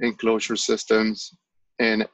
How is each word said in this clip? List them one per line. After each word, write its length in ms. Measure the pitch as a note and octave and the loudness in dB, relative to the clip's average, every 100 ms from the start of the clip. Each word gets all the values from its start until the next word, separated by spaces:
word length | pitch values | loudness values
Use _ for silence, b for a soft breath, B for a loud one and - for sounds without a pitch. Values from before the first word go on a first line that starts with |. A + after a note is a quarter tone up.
enclosure 560 | A#2+ G#2+ A2+ A2 - A2 | -4 -2 0 0 0 -4
systems, 800 | - A2 - A2 A2 G#2+ - - _ _ _ - | -2 -2 2 2 2 -2 -8 -18 _ _ _ -2
and 300 | A#2 A2 G#2+ | 0 2 0